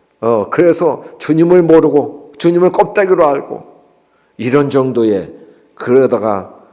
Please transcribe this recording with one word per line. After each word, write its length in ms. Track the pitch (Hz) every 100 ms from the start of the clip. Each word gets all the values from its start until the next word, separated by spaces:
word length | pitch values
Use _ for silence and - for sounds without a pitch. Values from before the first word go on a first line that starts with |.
| _ _
어, 280 | 113 113 98
그래서 540 | - 175 165 170 120 - -
주님을 460 | - 160 170 180
모르고, 680 | 165 160 156 143 120 - - -
주님을 340 | 175 175 180
껍데기로 560 | 180 208 - 190 180 156
알고, 560 | 143 - 117 - _ _ _ _ _ _ -
이런 320 | 117 143 139
정도의, 680 | 135 131 120 110 98 82 - - _ _ _
그러다가 840 | 120 123 127 117 107 98 90 - _